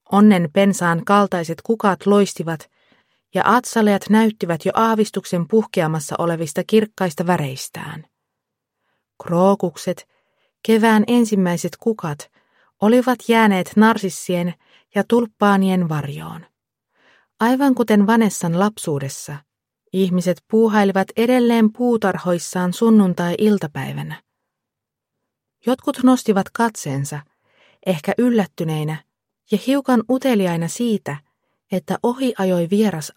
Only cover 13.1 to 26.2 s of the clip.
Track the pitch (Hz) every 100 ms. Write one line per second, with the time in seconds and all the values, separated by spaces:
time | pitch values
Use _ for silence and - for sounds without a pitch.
13.1 | 240 - 226 220 190 175 208 220 220 190
14.1 | - - 175 175 - _ _ _ 202 196
15.1 | 233 226 - 202 196 190 185 165 151 143
16.1 | 151 165 165 - _ _ _ _ _ _
17.1 | _ _ - 226 262 285 247 233 208 202
18.1 | 226 214 - 170 170 208 214 - 143 139
19.1 | - - 143 _ _ _ _ _ 185 190
20.1 | 180 175 170 - 220 226 208 196 190 190
21.1 | - 240 254 240 233 220 220 247 226 196
22.1 | 175 180 175 - 180 180 - 226 220 185
23.1 | 170 175 170 214 202 156 143 135 143 156
24.1 | 151 _ _ _ _ _ _ _ _ _
25.1 | _ _ _ _ _ 233 262 - 254 254
26.1 | 254